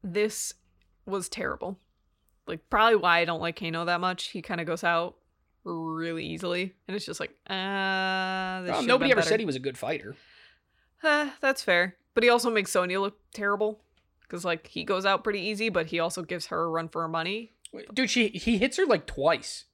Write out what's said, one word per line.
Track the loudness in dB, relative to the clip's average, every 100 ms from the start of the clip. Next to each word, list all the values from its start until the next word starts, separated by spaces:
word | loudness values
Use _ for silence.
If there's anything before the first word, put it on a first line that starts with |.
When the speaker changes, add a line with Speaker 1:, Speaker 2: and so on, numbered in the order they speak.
Speaker 1:
This | -4 0 0 -2 -8 -10 _ _ _ _ -6
was | -6 -4
terrible. | -6 -6 -4 -8 -10 _ _ _ _ _ _ -12
Like, | -12 _
probably | 4 6 6
why | 6 4
I | 4
don't | 0
like | -2 -2
Kano | -4 -2 0
that | 0
much. | 0 -2 -8
He | -10
kinda | -6 -6 -2
goes | 0
out | 2 2 0 -8 _ _ _ _
really | -10 -8 -6 -4 -4 -4 -6
easily. | -6 -4 -2 -4 -8 -8
And | -8
it's | -6
just | -8
like, | -8 -10 -8
uh, | -6 -4 -2 0 0 0 0 -2 -4 -4 -6
this | -2
Speaker 2:
Well, | -2
Speaker 1:
should've | 4
Speaker 2:
nobody | 4 6
Speaker 1:
been |
Speaker 2:
ever | 4
Speaker 1:
better. | 4
Speaker 2:
said | 2
he | 0
was | -2
a |
good | -4 -6
fighter. | -6 -6 -8 -16 _ _ -20 _ _ _ _ _
Speaker 1:
Uh, | 0 2 0 -2
that's | 0 0
fair. | 4 4 4 -2 _
But | 4
he | 6
also | 6 4
makes | 0 0
Sonya | 0 0 0
look | -2 -6 _
terrible. | -6 -2 0 -2 -4 _ _ _ _ _
'Cause, | -8
like, | -4 -4 -4
he | -10
goes | -2 2 4
out | 2
pretty | 0 -2
easy, | -2 -2 0
but | 0 0
he | 0
also | -2 -4
gives | -6 -8 -4
her | -2
a | 0
run | -2 -4
for | -4
her | -4
money. | -2 -4 -6 -10 _ -18
Speaker 2:
Wait, | -16 -8
dude, | -2 2
she, | 4 2
he | 2 0 2
hits | 2 2
her, | 4
like, | 4 2
twice. | 0 2 2 -2 -14 -16